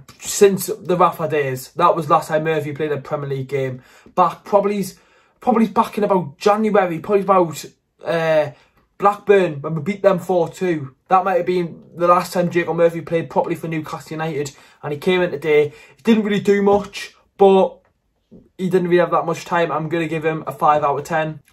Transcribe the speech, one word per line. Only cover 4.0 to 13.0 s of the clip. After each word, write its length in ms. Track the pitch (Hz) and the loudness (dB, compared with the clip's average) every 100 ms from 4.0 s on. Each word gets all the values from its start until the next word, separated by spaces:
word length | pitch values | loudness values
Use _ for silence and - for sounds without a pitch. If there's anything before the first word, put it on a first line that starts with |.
| - - | -8 0
Back, 260 | 185 - | 0 0
probably, 420 | - 202 202 208 190 - _ _ _ _ | 0 0 2 -2 -6 -10 _ _ _ _
probably 300 | 247 226 220 | -2 2 2
back 280 | 233 - - | 0 -2 -2
in 60 | |
about 340 | 202 190 139 - | 0 0 -2 -2
January, 640 | 208 208 214 202 185 160 | 0 2 2 2 0 -4
probably 240 | - 208 | -2 -2
about... 420 | 190 190 165 135 - _ _ _ | 2 2 2 -4 -14 _ _ _
Uh, 460 | - 165 160 156 143 - _ _ _ - | -4 -2 0 0 0 -8 _ _ _ 0
Blackburn, 600 | 202 208 - 196 175 143 | 0 2 4 4 4 -4
when 160 | 151 160 | -6 -6
we 60 | |
beat 200 | 143 202 | -6 0
them 160 | 196 180 | 2 2
four 300 | - 180 160 | 0 0 0
two. 480 | - 180 160 135 _ - | -4 -4 -4 -6 _ 0
That 180 | 185 | 0
might 120 | 196 180 | 2 -2
have 100 | 175 | 0
been 380 | 180 165 - - | -2 -4 -10 -18
the 140 | 160 175 | -2 2
last 240 | 180 175 | 2 2
time 180 | 185 175 | -2 0
Jacob 260 | 175 170 165 | 0 -2 2
Murphy 260 | 170 165 | 2 0